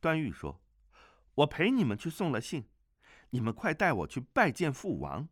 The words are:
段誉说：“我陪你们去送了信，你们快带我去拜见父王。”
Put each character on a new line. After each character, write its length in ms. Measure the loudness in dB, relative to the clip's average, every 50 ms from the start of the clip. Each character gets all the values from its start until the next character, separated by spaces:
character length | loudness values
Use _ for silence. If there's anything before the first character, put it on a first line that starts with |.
段 200 | 2 2 2 2
誉 120 | 0 -2
说 280 | -4 -6 -8 -10 -10 -10 _ _ _ _ _ _ _ -20 -20 -20 _ _ _ _ _
：“我 100 | 4 4
陪 240 | 4 4 2 2 4
你 140 | 4 4 4
们 120 | 2 2
去 140 | 0 -4 -8
送 220 | -4 -2 -2 0
了 80 | 0 0
信， 260 | -2 -4 -8 -8 -8 _ _ _ _ _ _ _ _ -20 -20 -20 -14 _
你 80 | -4 -2
们 160 | 0 -2 -2
快 180 | -2 -2 -2
带 200 | 0 2 2 2
我 120 | 2 0 -2
去 140 | -4 -6 -8
拜 320 | -8 _ _ 2 2 2
见 240 | 2 0 -2 -2 -2
父 240 | -4 -6 -6 -4 -4
王。” 300 | -4 -6 -6 -8 -10 -10